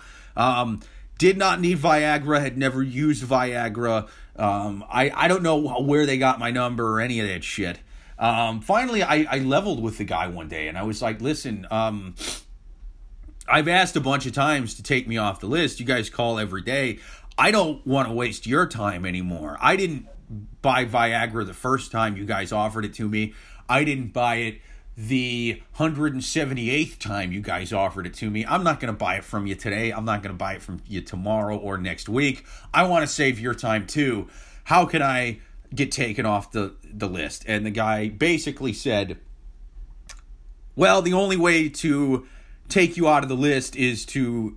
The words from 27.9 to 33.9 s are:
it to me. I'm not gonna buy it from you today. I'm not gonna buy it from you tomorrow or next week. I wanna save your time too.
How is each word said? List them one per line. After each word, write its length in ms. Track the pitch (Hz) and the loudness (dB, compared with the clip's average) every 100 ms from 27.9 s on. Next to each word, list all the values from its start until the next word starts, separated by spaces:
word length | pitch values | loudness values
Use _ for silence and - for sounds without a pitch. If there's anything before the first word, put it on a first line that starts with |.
| 98 | -2
it 100 | 90 | -8
to 140 | - 110 | -6 -4
me. 160 | 107 | -2
I'm 200 | 113 170 | 0 0
not 160 | 175 143 | 2 0
gonna 120 | 123 | -2
buy 200 | 104 95 | -4 -2
it 100 | 98 | -4
from 220 | - 107 101 | -4 -4 -4
you 80 | |
today. 380 | 95 113 101 117 | -4 -4 -2 -2
I'm 120 | 110 | -2
not 200 | 110 104 | -2 -2
gonna 100 | 98 | -4
buy 200 | 87 95 | -6 -6
it 80 | 95 | -6
from 200 | - 90 - | -10 -12 -8
you 140 | 95 | -8
tomorrow 540 | - 95 98 110 104 104 | -8 -6 -2 0 0 -4
or 220 | 101 95 | -4 -4
next 300 | 92 82 - | -4 -6 -4
week. 360 | 117 143 127 - - - | 0 0 -2 -8 -20 -2
I 80 | 151 | 2
wanna 240 | 185 170 147 | 4 4 2
save 320 | - 139 113 | 0 0 0
your 160 | 120 | -4
time 320 | 120 117 110 | -4 0 0
too. 400 | 92 | 0